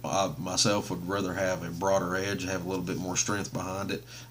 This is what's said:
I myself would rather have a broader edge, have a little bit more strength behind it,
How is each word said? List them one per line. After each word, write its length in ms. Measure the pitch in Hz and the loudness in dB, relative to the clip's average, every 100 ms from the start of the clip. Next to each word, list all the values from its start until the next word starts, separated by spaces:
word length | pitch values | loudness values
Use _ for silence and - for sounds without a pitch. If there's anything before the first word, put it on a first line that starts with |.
I 300 | 71 85 95 73 | 0 2 2 0
myself 520 | 92 92 110 101 - | -2 2 4 4 0
would 180 | 87 87 | -4 -2
rather 260 | 98 95 | 0 0
have 300 | 90 95 90 | 2 2 0
a 60 | 85 | -2
broader 440 | 85 95 98 90 | 0 4 4 4
edge, 300 | 92 98 98 | 0 0 -2
have 220 | 90 95 87 | -2 -2 -2
a 20 | |
little 160 | 92 | -2
bit 140 | 90 87 | -2 -2
more 180 | 90 90 | 0 0
strength 380 | - 104 90 | 2 0 -2
behind 360 | 92 92 95 98 | -4 -4 -4 -2
it, 140 | 98 - - - | -4 -6 -16 -10